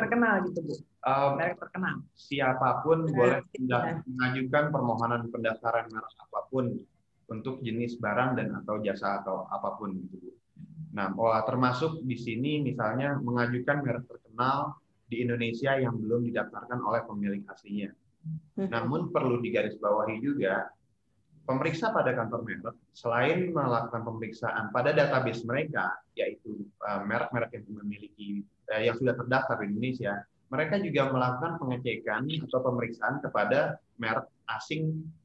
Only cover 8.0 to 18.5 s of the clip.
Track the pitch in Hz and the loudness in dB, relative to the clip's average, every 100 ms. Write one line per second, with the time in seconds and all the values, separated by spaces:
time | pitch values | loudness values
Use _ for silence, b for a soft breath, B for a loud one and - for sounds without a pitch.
8 | 107 104 127 117 104 101 - 107 104 98 | -2 2 2 0 -2 -4 -4 -2 -2 -2
9 | 98 98 98 95 92 101 101 101 101 92 | -2 -2 -2 -6 -4 -6 -4 -6 -6 -6
10 | 90 92 - - _ - - - - 104 | -8 -12 -16 -18 _ -20 -18 -14 -10 -4
11 | 98 98 113 110 110 123 127 123 160 156 | -2 2 4 4 2 2 2 2 0 -2
12 | 127 120 117 113 143 151 131 120 107 120 | -4 -4 -4 -2 0 0 0 0 0 0
13 | 143 135 120 123 120 123 123 147 131 120 | 0 0 0 2 2 0 0 0 0 -2
14 | 123 - _ 110 127 139 147 - _ _ | -6 -14 _ 0 2 2 -2 -6 _ _
15 | - 117 123 117 117 117 135 135 127 117 | -8 -2 0 0 0 0 2 2 2 -2
16 | 107 120 117 107 104 104 113 123 104 117 | 0 0 0 -2 -4 -6 -6 -4 0 0
17 | 113 104 101 101 101 95 104 104 98 - | -2 -4 -2 -2 -6 -16 -8 -6 -6 -10
18 | _ _ 160 156 - | _ _ -10 -10 -8